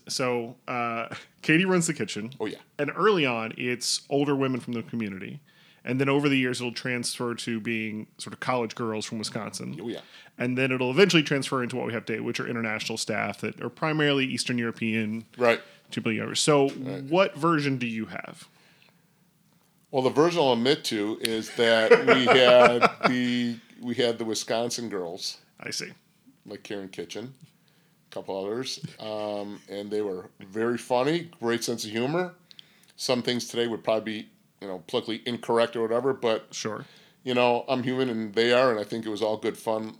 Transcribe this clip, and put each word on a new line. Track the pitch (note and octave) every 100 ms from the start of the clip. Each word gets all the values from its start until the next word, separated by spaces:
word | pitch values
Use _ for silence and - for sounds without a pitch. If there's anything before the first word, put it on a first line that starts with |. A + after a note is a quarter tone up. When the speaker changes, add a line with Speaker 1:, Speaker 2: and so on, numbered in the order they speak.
| -
Speaker 1:
So, | - B2+ B2 A#2 B2+ -
uh, | B2 A#2+ A#2 - - - _
Katie | - D#3
runs | F#3+ F#3 E3
the |
kitchen. | D3+ G#2+ G#2+ A2 -
Speaker 2:
Oh, | G#2+
yeah. | - - -
Speaker 1:
And | C#3
early | - G3+ F#3+ C3+
on, | A#2 A2 -
it's | B2 A#2+ - - -
older | C#3+ C#3+ C#3
women | C3+ B2+
from | A#2+
the | A#2
community. | - A#2+ G#2 F#2+ G#2+ C#3+ _ _ _ _ -
And | C3
then | C#3
over | C#3 C#3+
the | C3+
years, | B2+ A#2+
it'll | B2
transfer | A#2 B2+ B2 A#2+ - B2 A#2
to | - A2+
being | G#2+ A2+ A2 G#2+ - -
sort | -
of | -
college | - B2+ A2+
girls | - A#2 G#2+ -
from | A2+
Wisconsin. | G#2+ A#2 G#2 - B1 C3
Speaker 2:
Oh, | A#2
yeah. | F2 - - - -
Speaker 1:
And | B2 B2
then | C3
it'll | B2+ B2+
eventually | C3+ G3 E3+
transfer | D3 C#3+ B2+ C3
into | A#2+ B2
what | B2
we |
have | A#2
today, | - A2
which | A#2+ A#2+
are | B2+
international | A#2+ A2 A2 - A2
staff | - G#2+ G#2 G2+
that | A2 -
are | A#2+
primarily | - D#3+ D#3 D3 C#3 C3
Eastern | B2+ - B2
European, | A#2 A2 A2+ A2 G#2+ A2 A2+ -
Speaker 2:
Right. | A#2+ A2+ - - -
Speaker 1:
typically | - A2+ A2
younger. | G#2+
So | G#2 - D3 C#3
Speaker 2:
Right. | C3+ C3 F#2+
Speaker 1:
what | C3+ E3+ G3 C#3+
version | E3 D#3+ C#3+ C3+
do | A#2+
you | A2+ G#2+
have? | - - - - _ _ _ _ _ _ _ _ _ _ _ _ _ _
Speaker 2:
Well, | C3+
the | B2+
version | A2+ E3+ E3+
I'll | C#3
admit | A#2 B2 D#3
to | - A2 G#2 A2+
is | A2+ A2+ A2 -
that | A#2 A2+ A2 A#2 C3
we | C3
Speaker 1:
<laughs> | B2
Speaker 2:
had | C3 B2 B2 B2 A#2+ A#2 - -
the, | B2+ B2 B2 A#2+ A#2 - -
we | B2
had | A#2+ A#2+ A2+
the |
Wisconsin | A2+ A2 - A#2 A#2+ A#2 A#2
girls. | G2+ F2 F#2+ - - _ -
Speaker 1:
I | -
see. | - - - _ _ _ _
Speaker 2:
Like | - G2+
Karen | - G#2 F#2+
Kitchen, | - - G#2 B2 C#3 - _ _ _ _ _ -
a |
couple | G#2 - F#2+
others. | G2 A#2 C3 - - -
Um, | A2 G#2+ G#2+ G#2 G2+ G2+ -
and | G2 G#2
they | G#2+
were | G#2 F#2 F#2 -
very | G2 G#2 A2+ A#2+
funny, | - B2 C3+ E3+ E3 -
great | A#2 A#2
sense | A#2+ A2+
of | A2
humor. | A2 B2+ E3+ F3+ - _ - - _ _ -
Some | - B2+
things | A#2 A#2+ A2+
today | A#2 A#2+
would | G#2+
probably | - A2 G#2 G#2+
be, | A2+ _ _ -
you | G2
know, | F#2 D#2+
politically | A#2+ A2+ A2 B2
incorrect | A#2 - A#2 A#2 A#2+
or |
whatever, | A2+ A#2 C3+
but | B2+ A#2 A2 -
Speaker 1:
Sure. | - A2 G#2+ C#3 - - _
Speaker 2:
you | C3
know, | B2 B2 A#2+ -
I'm | C3
human | A#2+ B2+ C3
and | A2+ A2
they | G#2 A#2
are, | A#2+ C3
and | G#2+
I |
think | G#2 A2+ A2
it |
was | G2+
all | G#2+ G#2+
good | A2+ F#2+
fun. | - A2 A2